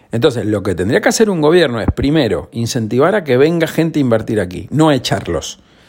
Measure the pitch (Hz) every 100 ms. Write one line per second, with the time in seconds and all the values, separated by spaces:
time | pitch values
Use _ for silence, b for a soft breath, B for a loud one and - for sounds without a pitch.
0 | b 117 147 117 104 104 101 90 92 127
1 | - - 214 180 151 180 147 117 90 -
2 | 135 156 117 92 - 117 117 123 110 123
3 | 160 208 151 127 151 170 160 - 165 156
4 | 127 113 107 107 95 85 95 131 160 135
5 | - 107 87 85 - - b b